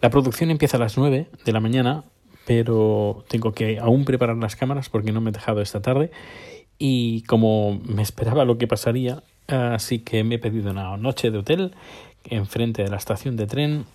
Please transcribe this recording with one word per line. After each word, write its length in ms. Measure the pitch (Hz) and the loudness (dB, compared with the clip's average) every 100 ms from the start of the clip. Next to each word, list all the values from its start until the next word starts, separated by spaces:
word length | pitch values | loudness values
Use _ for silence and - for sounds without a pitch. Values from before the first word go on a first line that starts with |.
La 80 | 123 | 6
producción 440 | 127 131 117 165 | 4 2 0 0
empieza 240 | 156 147 127 | 2 2 2
a 40 | |
las 160 | 117 117 | 0 2
nueve 340 | 143 131 165 - | 2 2 -2 -6
de 80 | - | -2
la 60 | 110 | 0
mañana, 460 | 110 127 123 151 - _ _ - - | 2 2 0 -2 -8 _ _ -20 0
pero 800 | 117 117 113 107 107 104 98 - | 2 4 4 4 4 0 -4 -4
tengo 240 | 117 113 | -2 -2
que 300 | 104 110 107 | -2 -2 0
aún 240 | 117 127 | 4 4
preparar 320 | 139 127 123 113 | 4 2 2 0
las 180 | 113 | -4
cámaras 340 | - 127 139 135 | -4 -4 -4 -4
porque 220 | 113 107 | -4 -2
no 100 | 110 | -2
me 100 | 113 | -2
he 20 | |
dejado 300 | 107 - 107 | -4 -4 -2
esta 200 | 104 104 | -2 -4
tarde. 300 | 101 131 160 - - - - - - _ | 0 0 0 -4 -20 -20 -18 -20 -20 _
Y 440 | 139 127 117 113 | 0 2 0 -2
como 580 | - 113 110 107 104 101 | 2 4 4 4 2 -2
me 180 | - 104 | -4 -2
esperaba 420 | 107 - 113 127 | -2 -2 0 2
lo 120 | 131 117 | 4 2
que 120 | 117 | 2
pasaría, 560 | 120 - 120 123 135 _ _ - | 0 0 -2 -2 -6 _ _ -4
así 500 | 135 123 117 - 120 | -2 0 -2 -2 -4
que 240 | - 113 | -2 0
me 140 | 110 117 | 0 0
he 20 | |
pedido 320 | 117 110 101 | -2 -4 -4
una 260 | 95 95 101 | -4 -6 -4
noche 360 | 120 131 120 | -4 0 -2
de 60 | 110 | -2
hotel 360 | 101 165 190 - - - - _ | 0 0 0 -6 -20 -20 -20 _
enfrente 600 | - 110 101 120 117 110 | -8 -6 -4 -2 -2 -2
de 40 | 98 | -4
la 100 | 98 | -4
estación 360 | - 101 139 | -6 -6 -4
de 140 | 117 104 | -4 -4
tren. 360 | 131 147 151 123 | -2 -2 -2 -6